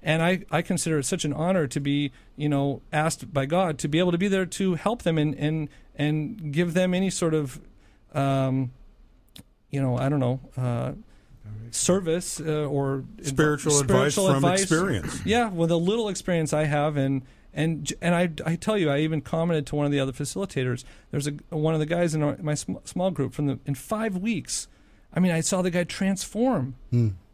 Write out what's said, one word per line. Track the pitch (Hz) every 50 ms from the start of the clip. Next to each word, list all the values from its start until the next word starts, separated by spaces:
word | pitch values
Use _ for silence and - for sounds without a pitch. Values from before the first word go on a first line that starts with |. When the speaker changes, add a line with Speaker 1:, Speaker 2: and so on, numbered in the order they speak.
| -
Speaker 1:
and | 165 156 160 165
I, | 170 185 180 - -
I | - 151 170
consider | - 196 170 - 165 160 151
it | 135
such | - - 175 -
an | 151 143
honor | - 160 175 190 185 156 135
to | - 151
be, | 139 143 143 143 147 143 - - - - -
you | - 151 151
know, | 147 139 139 139 139 - - - -
asked | 156 151 160 - - - 120 -
by | 143 135
God | 135 151 180 190 175 151 123
to | - 156
be | 143 160
able | 180 180 170
to | 170
be | 185 208
there | 190 190 185
to | 170 - - 196 190 180
help | 156 - 202 226 240 -
them | 180 165 160
and, | 147 151 151
and, | - - 151 156 160 156 - - - - - -
and | - 143 147 151 156 151 143 - - 160 151 139
give | 151 175 175 160
them | 180 185 185 180
any | 180 190 190
sort | 180 - 180 165 156
of, | 156 151 135 - - - - - - - - - _ _ _ -
um, | 151 139 139 135 135 135 135 127 131 131 123 127 - - - - _ - - - _ _ _ _ - - _ _ _ _ _
you | - 143 135
know, | 131 123 120
I | 127 139
don't | 147 147
know, | 131 120 127 135 127 - -
uh, | - 127 123 120 120 127 131 143 143 220 - - - _ _ - - - 107 107 107 113 117
service, | 117 - - - 180 196 190 160 160 175 180 - - -
uh, | 151 160 151 151 151
or | 143 143 139 139 135 135 135 131 - - -
advi-, | -
Speaker 2:
Spiritual | 151 139 131 156 151 151 143 - 160 147 143
advice | 143 127 - - 131 147 143
Speaker 1:
spiritual | - 196
Speaker 2:
from | 190 - - 175
Speaker 1:
advice. | 175 180 190 196
Speaker 2:
experience. | 185 165 160 180 196 151 98 78 71 - - -
Speaker 1:
Yeah, | 175 208 240 240 220
with | 190 165 170 165
a | 170
little | 165 170 180 208 233 226 208
experience | 190 - - - 180 165 160 147 -
I | 151 156
have, | 151 147 147 147 156 151
and, | 147 135 135 139 135 131 - - - - - -
and | - 151 160 165 147 151
j-, | - - -
and | - 170 175
I, | 170 180 180 156 151 -
I | 160 165
tell | 170 - - 220 208
you, | 180 151
I | 143 143
even | 156 156 160 156
commented | 139 - - 160 165 170 170 156 143 -
to | -
one | 147 147
of | 143 143
the | 139
other | 135 135 127
facilitators. | - 147 127 - 185 196 190 - - 127 127 123 127 - - - - - _
There's | - 147 139
a, | 147 143 147 - -
one | - 156 151 160 160
of | 160
the | 156
guys | 151 170 170 175 175 151
in | 156 151
our, | 143 - -
my | 175 151 151
sm-, | 147 - - 185 - -
small | - - 180 180 190
group | 180 - 139 123 -
from | - 151
the, | 143 135 117 -
in | - 143
five | - - - 220 214 220 226 196
weeks, | 185 180 226 233 170 120 - - - - - - _ - - - - - _ -
I | 165
mean, | 180 185 170
I | 160
saw | 165 - - 185
the | 185 185
guy | 170 180 175
transform. | - - - 196 190 196 190 - - - 208 233 262 247 175 127 135 131 - - -
Speaker 2:
Hmm. | - 120 120 110 95 90 - _